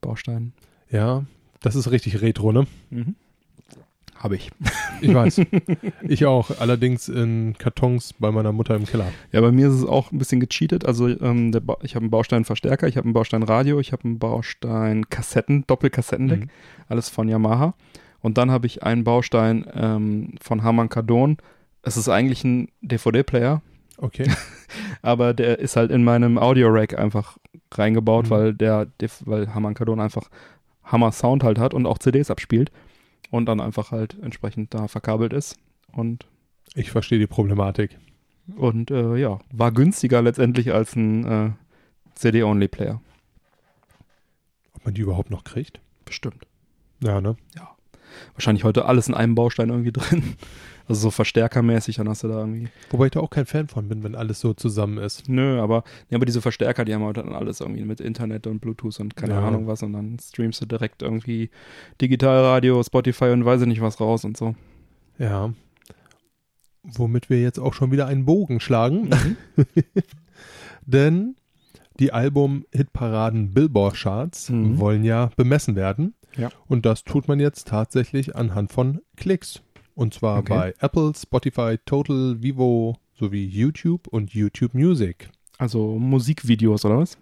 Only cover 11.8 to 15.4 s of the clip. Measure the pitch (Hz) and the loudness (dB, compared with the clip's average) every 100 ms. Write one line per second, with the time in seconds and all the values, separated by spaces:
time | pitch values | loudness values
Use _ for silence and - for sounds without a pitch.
11.8 | 139 120 113 110 113 120 113 113 - 135 | -6 -6 0 0 2 0 0 -2 -2 0
12.8 | 160 131 113 117 113 113 110 113 139 147 | 0 0 0 0 0 -2 2 2 2 0
13.8 | 131 131 120 117 113 117 117 - 120 113 | -2 -6 -6 -4 -4 -4 -6 -8 -4 -2
14.8 | 110 107 107 - 110 123 | 0 0 -2 -8 -4 -4